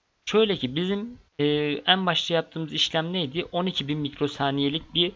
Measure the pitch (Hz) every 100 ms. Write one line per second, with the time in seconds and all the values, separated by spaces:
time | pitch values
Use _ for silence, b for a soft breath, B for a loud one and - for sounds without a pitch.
0 | _ _ - 208 220 175 123 139 185 202
1 | 233 247 _ - 147 147 147 143 - 190
2 | 185 160 - 165 160 165 156 151 - 165
3 | 160 185 147 160 - 175 185 175 143 151
4 | 143 - 147 - 139 139 139 156 - 160
5 | 175